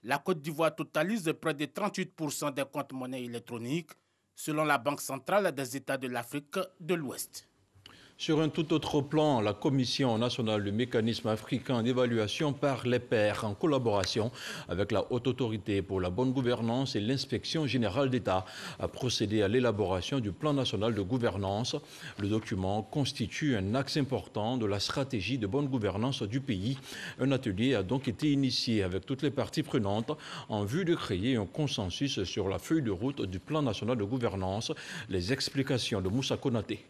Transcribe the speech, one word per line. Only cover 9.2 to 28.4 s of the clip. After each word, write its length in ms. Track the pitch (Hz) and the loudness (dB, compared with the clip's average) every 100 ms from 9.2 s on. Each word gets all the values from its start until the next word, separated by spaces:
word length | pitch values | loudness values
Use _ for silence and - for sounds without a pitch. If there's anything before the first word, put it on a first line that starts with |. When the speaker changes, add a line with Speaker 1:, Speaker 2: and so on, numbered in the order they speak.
| 151 131 | 4 4
Speaker 2:
la 120 | 104 | 4
Commission 680 | 101 160 139 123 - 135 110 | 2 2 2 2 2 2 4
nationale 460 | 120 120 113 107 | 2 0 2 2
du 80 | 101 | 2
mécanisme 560 | 104 120 123 110 110 113 | 0 2 2 2 0 0
africain 560 | 107 - 127 - 123 | -2 0 -4 0 0
d'évaluation 680 | 113 123 123 117 107 - 156 | 2 4 4 4 0 2 0
par 320 | 135 143 127 | 2 0 0
les 140 | 113 120 | 2 2
pairs, 460 | 120 117 104 101 | 2 4 4 2
en 100 | 110 | -2
collaboration 760 | 104 175 139 120 101 95 - 110 - - - - | 0 2 4 4 4 2 2 0 -2 -10 -10 -6
avec 220 | 87 101 | -2 2
la 160 | 104 - | 2 2
Haute 160 | 123 123 | 0 0
Autorité 540 | 120 123 107 95 101 | 0 0 -2 0 0
pour 180 | 92 95 | 2 0
la 100 | 90 | 0
bonne 220 | 90 127 | 2 2
gouvernance 640 | 131 123 120 113 120 135 117 | 2 2 2 2 0 0 0
et 40 | |
l'inspection 680 | 107 135 135 117 - 160 147 | 0 -2 -2 -4 -2 -2 0
générale 420 | 127 110 101 139 | 2 2 2 2
d'État, 340 | 123 98 92 95 - - - | 2 2 0 0 -10 -12 -6
a 80 | 90 | -6
procédé 540 | - 127 - 107 107 | -2 -2 0 2 4
à 40 | 101 | 4
l'élaboration 720 | 120 123 104 95 92 85 139 | 4 2 2 2 2 0 -2
du 140 | 104 | -2
plan 200 | 90 151 | -2 0
national 440 | 143 123 101 107 107 | 2 0 0 0 0
de 40 | |
gouvernance. 760 | 92 127 117 95 98 101 127 151 - - - - | 0 0 0 0 0 0 -2 -4 -8 -16 -14 -4
Le 80 | 101 | 0
document 560 | 110 110 95 92 104 | 0 0 -2 0 -2
constitue 720 | 104 156 135 - 101 - 156 | -2 -2 -2 -2 -4 -2 0
un 220 | 117 95 120 | 2 2 0
axe 220 | 139 165 | 0 0
important 580 | 135 127 92 - 107 127 | 0 -2 -4 -4 -2 0
de 100 | 110 | 0
la 140 | 101 | 0
stratégie 580 | - - 135 117 92 135 | -2 -2 -2 -2 -2 -2
de 80 | 101 | 0
bonne 220 | 123 147 | 0 0
gouvernance 560 | 131 101 92 120 135 | 0 0 0 0 0
du 160 | 107 123 | -2 -4
pays. 360 | 131 98 98 135 - - - - | -2 -2 0 -4 -6 -12 -12 -2
Un 100 | 139 | 2
atelier 460 | 135 131 92 123 120 | 2 0 2 2 2
a 80 | |
donc 240 | 95 131 127 | 2 0 0
été 240 | 104 151 | 0 2
initié 500 | 139 | 4